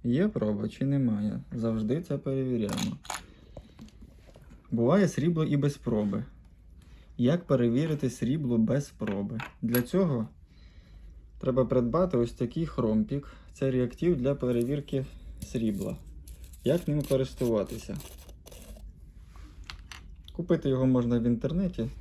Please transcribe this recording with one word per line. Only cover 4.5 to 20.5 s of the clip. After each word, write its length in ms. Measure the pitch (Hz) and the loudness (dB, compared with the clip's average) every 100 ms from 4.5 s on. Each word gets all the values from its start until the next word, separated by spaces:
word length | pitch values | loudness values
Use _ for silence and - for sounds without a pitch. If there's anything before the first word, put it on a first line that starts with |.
| - - | -20 -6
Буває 380 | 113 120 185 185 | 2 4 6 4
срібло 360 | - 156 165 | 2 0 2
і 120 | 151 143 | 2 2
без 200 | 143 139 | 2 -2
проби. 480 | - 110 107 101 131 - - - - - - - - - | -2 0 0 -2 -6 -14 -20 -20 -20 -20 -20 -20 -20 0
Як 280 | 120 170 - | 2 2 2
перевірити 640 | 135 120 120 160 147 131 | 4 4 4 2 0 -2
срібло 480 | - 113 156 131 117 | -2 -2 0 2 2
без 320 | 110 127 143 | 4 2 -2
проби? 480 | - 107 98 101 117 - - | -8 -4 -2 -4 -6 -10 -6
Для 200 | 117 123 | 0 0
цього 460 | 120 180 185 123 110 - - - - - - - - - - - | 2 2 2 2 -2 -8 -20 -20 -20 -20 -20 -20 -18 -20 -20 -4
треба 260 | 135 127 | 0 2
придбати 520 | 117 127 120 147 185 123 | 4 4 4 4 4 4
ось 160 | 120 | 2
такий 340 | - 120 160 160 | 0 -4 -2 -4
хромпік. 680 | - 117 110 107 139 - - - | 0 2 2 2 -2 -6 -18 -20
Це 180 | - 135 | -4 0
реактив 460 | 127 123 - 170 165 | 2 0 0 2 2
для 180 | 127 | 2
перевірки 720 | 143 123 120 120 147 143 139 131 - - - | 0 2 2 2 -2 -2 -4 -4 -10 -16 -14
срібла. 540 | - 123 113 98 95 - - - - - - - | -8 -2 0 0 -4 -6 -12 -18 -16 -16 -18 -4
Як 240 | 120 165 165 | 2 2 2
ним 140 | 147 | -2
користуватися? 920 | 139 135 131 - 123 110 98 90 - 95 - - - - - - - - - - - - - - - - - - - - - - - | 2 0 0 -2 0 0 0 -6 -8 -10 -12 -18 -20 -20 -20 -20 -18 -16 -16 -18 -20 -20 -20 -18 -18 -18 -14 -14 -14 -16 -16 -20 -14
Купити 360 | - 175 | -10 0